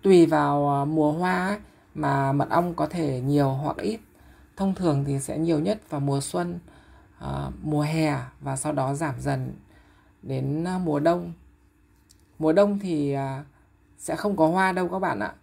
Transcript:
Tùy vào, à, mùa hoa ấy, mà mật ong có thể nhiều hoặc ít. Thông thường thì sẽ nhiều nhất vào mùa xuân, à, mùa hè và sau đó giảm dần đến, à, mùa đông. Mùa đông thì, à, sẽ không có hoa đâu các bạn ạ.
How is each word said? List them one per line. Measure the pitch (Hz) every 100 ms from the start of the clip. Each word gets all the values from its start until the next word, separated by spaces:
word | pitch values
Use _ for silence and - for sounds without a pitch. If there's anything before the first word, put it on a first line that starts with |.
Tùy | 196 185 160
vào, | 156 143 143 143 143
à, |
mùa | 143 156 151
hoa | 156 180 185 185
ấy, | 208 - - _
mà | - 147 139 139
mật | 143 -
ong | 160 175
có | 165 151
thể | 180 151 127
nhiều | 131 143 139
hoặc | 135 143 147
ít. | - 220 - _ - - - -
Thông | 196
thường | 185 180 139 139
thì | 139
sẽ | 135 151
nhiều | 165 156
nhất | 170 214 -
vào | 147
mùa | 139 139
xuân, | - 180 175 170 - - - - - _
à, | 135 139 139 135
mùa | 151 147
hè | 151 160 156 135 127 -
và | 139 135
sau | 151
đó | 147 135
giảm | 143 156 123
dần | 135 135 127 - - - _ _ _ _
đến, | - 135 135 147
à, | 175 185
mùa | 175 147
đông. | 156 175 175 165 - _ _ _ _ _ _ _ _ _
Mùa | 156
đông | 165 208 202
thì, | 196 160 143
à, | 139 135 135 143 _ _ _ _ _
sẽ | - -
không | 214 185
có | 160
hoa | 180 190
đâu | 185 180
các | 185
bạn | 185 110
ạ. | 101 -